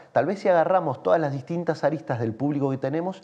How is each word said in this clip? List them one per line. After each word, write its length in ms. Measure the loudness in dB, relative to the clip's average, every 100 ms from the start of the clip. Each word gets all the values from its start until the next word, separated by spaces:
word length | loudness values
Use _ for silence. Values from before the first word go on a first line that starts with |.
| -2
tal 140 | 0 0
vez 120 | 0
si 80 | 2
agarramos 540 | 4 4 2 0 -2
todas 160 | 2 2
las 140 | 2
distintas 500 | -4 -6 -4 -2 0
aristas 360 | -2 -2 -4 -2
del 140 | -2
público 360 | -2 -2 0 0
que 80 | -2
tenemos, 440 | -2 -4 -4 -8